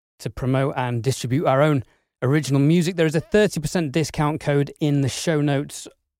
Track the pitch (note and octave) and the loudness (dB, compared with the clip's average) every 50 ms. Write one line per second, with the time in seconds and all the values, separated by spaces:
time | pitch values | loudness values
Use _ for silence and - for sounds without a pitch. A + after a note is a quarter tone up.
0 | _ _ _ - - A#2 - - C3+ B2+ C3+ C3 C3+ C#3 - C#3 B2+ B2 A#2+ A#2 | _ _ _ -14 -14 -12 -10 -6 -4 -2 0 0 0 -2 -2 -4 -4 -4 -4 -4
1 | A2 C3 B2 - - A#2 B2 D3+ F3 D3+ C3 C3+ D3+ D#3 D3 C3 - - _ _ | -2 -4 -4 -4 -4 -2 -2 0 2 2 4 4 4 4 2 0 -2 -6 _ _
2 | _ _ _ _ B2+ B2 C#3+ D#3 C3+ C3 C#3 C#3 C#3 D3+ E3 F3+ D#3+ E3+ G3 E3+ | _ _ _ _ -2 0 0 0 0 0 0 2 4 4 4 4 2 0 0 0
3 | D#3+ D#3 C#3+ D#3+ - - - G#3 G#3 F#3+ - E3 D3 - - F#3 E3 C#3 B2 E3+ | 0 0 0 -2 -2 2 2 2 4 2 0 -4 -6 -4 -2 -2 -2 -2 -2 -2
4 | D3 - - - D3+ D3 D#3 C#3+ - D3+ C#3+ C#3+ C#3+ C#3+ - - D#3+ D3 C#3+ C#3+ | -2 -2 -2 -2 -2 0 -2 -2 -2 0 0 0 0 -2 -4 -2 0 0 2 2
5 | C#3 B2 - - - F3 D#3+ D3 D3 D3 C#3 C3+ D3 D3 - - - - - _ | 0 0 -2 -4 -2 0 0 0 2 0 0 0 -2 -6 -10 -16 -16 -18 -20 _
6 | _ _ _ _ | _ _ _ _